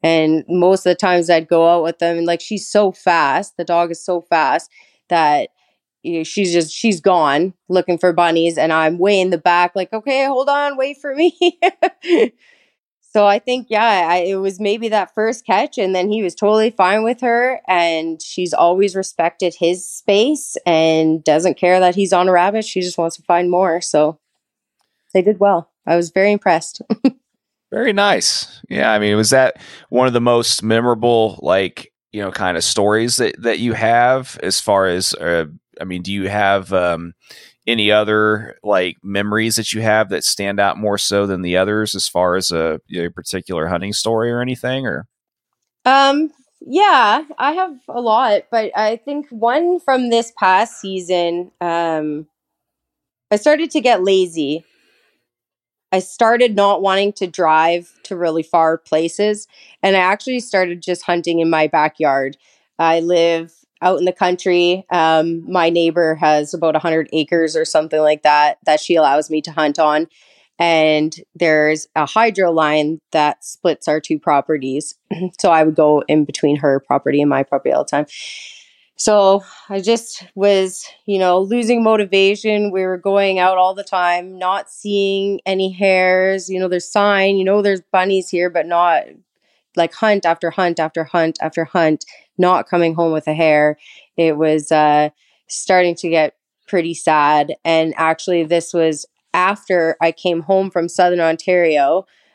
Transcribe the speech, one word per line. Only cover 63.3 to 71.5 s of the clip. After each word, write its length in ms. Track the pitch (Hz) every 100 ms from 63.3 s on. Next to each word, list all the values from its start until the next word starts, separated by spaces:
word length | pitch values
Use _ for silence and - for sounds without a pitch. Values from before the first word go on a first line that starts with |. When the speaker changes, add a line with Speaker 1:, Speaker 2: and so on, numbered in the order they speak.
| 165 165 _ _ _
Speaker 1:
out 180 | 180 180
in 60 |
the 80 | 180
country. 720 | 180 180 180 190 175 175 185 -
Um, 600 | 175 160 160 165 165 165
my 200 | 180 170
neighbor 440 | 170 165 160 160 156
has 360 | 156 151 147
about 240 | 170 160 156
a 40 |
hundred 280 | 170 160 151
acres 440 | 160 151 170 160 156
or 80 |
something 360 | 160 156 160 156
like 220 | 151 151
that, 360 | 151 147 151 - -
that 140 | 151
she 160 | - 170
allows 340 | 147 143 151
me 100 | 156
to 100 | 156
hunt 260 | 156 151 147
on. 300 | 156 151 165 _ _ _ _ -
And 560 | 170 160 156 151 156 165 -
there's 520 | - 170